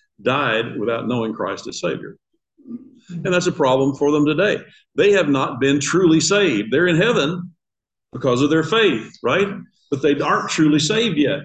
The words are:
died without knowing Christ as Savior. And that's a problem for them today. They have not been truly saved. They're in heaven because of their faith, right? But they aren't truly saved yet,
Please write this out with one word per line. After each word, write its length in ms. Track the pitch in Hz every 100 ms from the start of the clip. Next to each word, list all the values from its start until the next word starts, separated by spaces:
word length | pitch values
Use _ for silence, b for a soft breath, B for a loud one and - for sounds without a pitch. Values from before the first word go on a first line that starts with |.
| b _
died 580 | 110 139 131 110 117 -
without 280 | 107 117 110
knowing 240 | 123 113
Christ 360 | 107 98 98 -
as 120 | -
Savior. 380 | 87 - - - _ _ _ _ - 240 - - B
And 220 | 175 185
that's 140 | 180 170
a 60 |
problem 440 | 143 135 135 135 131
for 160 | 143
them 140 | 151 147
today. 380 | 151 202 - B B _ -
They 160 | 202
have 180 | 196 151
not 300 | 135 160 120
been 200 | 139 143
truly 400 | - 170 175 160
saved. 520 | 156 202 190 107 110
They're 160 | 135 180
in 80 | 160
heaven 580 | 226 220 143 180 - - _ _ _ _ _
because 300 | 127 135 120
of 80 | 143
their 140 | 160
faith, 520 | 160 226 208 113 - -
right? 260 | 117 170 196 - - _ -
But 100 | 131
they 180 | 147 139
aren't 300 | 147 202 196
truly 300 | - 156 151
saved 380 | - 220 233 147
yet, 240 | 131 95